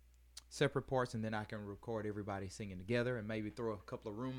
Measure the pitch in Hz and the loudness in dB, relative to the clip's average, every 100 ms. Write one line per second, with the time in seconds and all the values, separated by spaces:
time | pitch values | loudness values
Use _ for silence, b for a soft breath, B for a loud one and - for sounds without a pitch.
0 | - - - - - - 139 135 - 131 | -20 -20 -20 -18 -6 2 4 4 2 2
1 | 123 113 110 110 107 107 101 98 - 110 | 2 0 0 0 -2 -4 -6 -6 -2 -2
2 | 104 104 101 98 95 - 101 92 92 120 | 0 -2 0 -2 -2 -6 -6 -4 2 4
3 | 120 120 107 110 107 113 113 104 - 127 | 4 2 0 0 -2 0 -2 -2 -4 -6
4 | 113 104 131 | -4 -2 -2